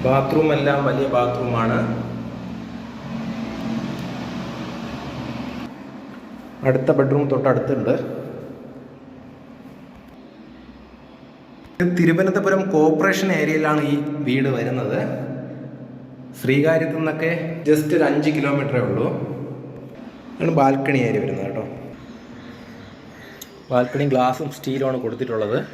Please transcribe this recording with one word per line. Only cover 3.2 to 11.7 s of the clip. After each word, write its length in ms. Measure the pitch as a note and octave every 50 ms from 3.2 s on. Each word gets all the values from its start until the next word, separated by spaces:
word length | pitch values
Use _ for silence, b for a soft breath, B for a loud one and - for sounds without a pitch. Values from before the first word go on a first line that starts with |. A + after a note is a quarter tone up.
| - - - - - - - - - - - A3+ - - - - - - - - - - - - - - - - - - - - - - - - - - - - - - - - - - - - - - - - - - - - - - - - - - - - - - - - - C3+
അടുത്ത 240 | B2+ - - C#3+ D#3 C#3
ബെഡ്റൂം 240 | C#3 C3+ C#3 C#3+ C#3+ C#3
തൊട്ടടുത്തുണ്ട്. 600 | C3+ B2+ B2 C3+ B2+ - - - - B2 - - - - - - - - - - - - - - - - - - - - - - - - - - - - - - - - - - - - - - - - - - - - - - - - - - - - - - - - - - - - - - - - - - - - - - - - - - - - - -